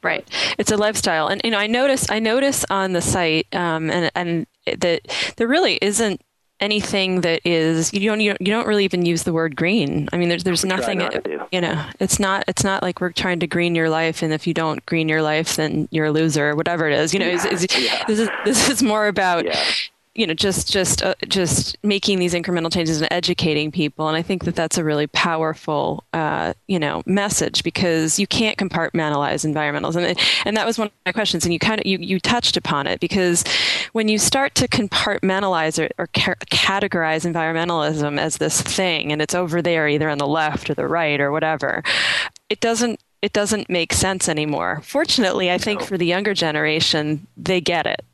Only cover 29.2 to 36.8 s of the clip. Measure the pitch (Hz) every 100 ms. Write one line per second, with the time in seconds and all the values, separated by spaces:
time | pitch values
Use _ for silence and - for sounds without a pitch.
29.2 | 143 147 156 151 147 147 143 165 175 180
30.2 | - - - 214 214 233 214 _ - 180
31.2 | 208 180 170 170 - 220 - 190 170 185
32.2 | - 240 - - - 147 143 90 170 196
33.2 | 180 175 - - - - - 226 214 214
34.2 | - 269 277 - 247 - 202 - - 202
35.2 | 190 190 202 175 156 160 156 - 170 -
36.2 | - - - - - 196